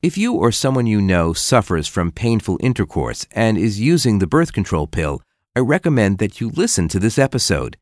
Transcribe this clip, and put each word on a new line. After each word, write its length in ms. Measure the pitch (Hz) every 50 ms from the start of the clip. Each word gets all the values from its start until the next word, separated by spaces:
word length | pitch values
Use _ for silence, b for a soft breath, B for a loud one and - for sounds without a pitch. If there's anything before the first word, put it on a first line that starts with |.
| -
If 160 | 175 180 190
you 160 | 214 240 240
or 160 | - 87 117
someone 340 | 110 - - 139 131 131 120
you 160 | 117 107 104
know 320 | 98 95 92 87 85 85 82
suffers 540 | - - - - 120 98 - 92 82 76
from 240 | - - 98 87 85
painful 480 | - - 110 117 117 110 - - 92 -
intercourse 640 | - 127 123 - 101 78 - - 69 58 57 - - _
and 260 | - 110 113 113 110
is 220 | 90 92 113 101 101
using 400 | 110 143 170 165 - 127 107 98
the 80 | 95
birth 260 | 80 - 156 170 160 -
control 320 | - 92 - - 80 76
pill, 340 | 71 - - 80 73 71 64 _ _ _ _ _ _ _
I 60 | 123
recommend 580 | 131 123 147 185 - 175 147 123 107 98 98 95
that 200 | 110 98 - -
you 100 | 117 113
listen 380 | - - - 233 - - 87 80
to 100 | - 95
this 180 | 95 113 -
episode. 580 | - 135 135 - 127 - - 95 71 65 62 - _